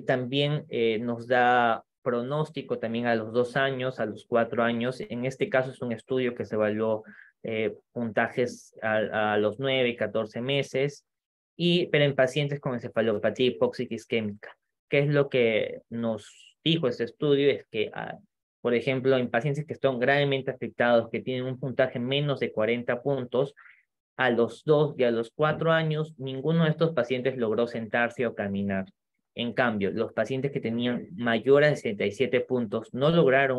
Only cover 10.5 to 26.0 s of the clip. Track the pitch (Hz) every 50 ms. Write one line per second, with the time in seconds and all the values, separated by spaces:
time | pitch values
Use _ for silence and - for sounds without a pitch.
10.5 | 143 139 135 - - 131 139 147 - - _ _ _ _ _ _ _ _ _ _
11.5 | _ - 170 175 175 180 - - - 147 147 143 139 135 131 127 - 151 147 139
12.5 | 147 143 - 139 123 117 - 120 - 113 110 113 104 104 110 110 104 - 127 123
13.5 | - - 123 120 - - 123 - 117 110 - - 120 113 107 104 101 - - -
14.5 | - _ _ _ _ _ _ _ 151 139 143 147 147 143 139 143 - 127 120 113
15.5 | 110 104 - - - - - _ 117 117 117 117 110 104 - - - - - _
16.5 | _ _ _ 156 165 170 135 123 - - - 156 - _ 151 147 143 139 143 139
17.5 | 120 - - _ - 110 104 - - - - - - - - _ _ _ _ _
18.5 | _ _ - 120 120 117 117 139 131 131 127 131 131 127 123 117 120 117 131 147
19.5 | 139 151 147 - 120 - - 135 131 117 123 135 139 143 143 143 135 135 123 135
20.5 | 127 - 120 107 - - 120 120 120 117 113 - - 110 - 127 127 127 127 131
21.5 | 127 127 147 131 117 - 131 131 - 123 120 127 139 143 147 147 135 123 120 -
22.5 | - 110 107 110 117 120 120 - 120 120 - 143 139 131 123 123 - 123 147 -
23.5 | - - - - - _ _ _ _ _ _ _ _ - 131 127 117 113 117 113
24.5 | - - - 151 151 147 151 139 120 123 123 120 113 113 113 - - - 151 151
25.5 | 156 160 160 165 160 160 160 156 151 151